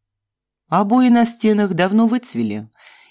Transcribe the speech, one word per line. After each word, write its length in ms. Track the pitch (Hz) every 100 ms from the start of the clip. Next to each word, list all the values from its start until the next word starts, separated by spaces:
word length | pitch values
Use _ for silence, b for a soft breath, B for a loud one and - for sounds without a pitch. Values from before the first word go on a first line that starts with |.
| _ _ _ _ _ _ -
Обои 420 | 170 202 247 254
на 160 | 233 233
стенах 480 | - 220 208 202
давно 320 | 170 185 214 226
выцвели – 600 | 247 - - - 104 110 _ b b b